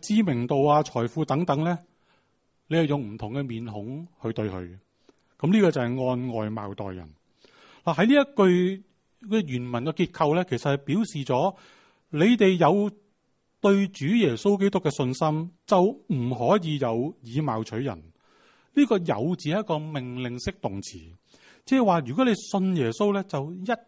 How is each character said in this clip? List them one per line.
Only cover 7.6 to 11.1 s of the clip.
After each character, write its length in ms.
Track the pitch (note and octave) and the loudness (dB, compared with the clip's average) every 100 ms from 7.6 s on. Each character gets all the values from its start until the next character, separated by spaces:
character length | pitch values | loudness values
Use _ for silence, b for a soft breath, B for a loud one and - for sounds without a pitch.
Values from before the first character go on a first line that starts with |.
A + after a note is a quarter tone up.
| b b | b b
嗱， 100 | - | -4
喺 120 | D#3 A3 | 0 4
呢 60 | |
一 240 | C#4+ C#4 - | 4 2 4
句 480 | F#3+ F3+ F3+ G3 - _ _ _ G#3+ | 4 6 2 -2 -12 _ _ _ -4
嘅 180 | A3 D#3 | -2 -2
原 260 | B2 B2 | -4 -4
文 120 | A#2+ | -4
嘅 80 | C#3+ | -4
結 140 | D3+ E3+ | -2 -4
構 220 | - D3+ E3 | 0 2 2
呢， 80 | |
其 120 | F3+ A#2+ | 0 -2
實 160 | D3 | 0
係 20 | C#3 | -2
表 180 | C3+ F3+ | -2 -2
示 200 | A3 | -2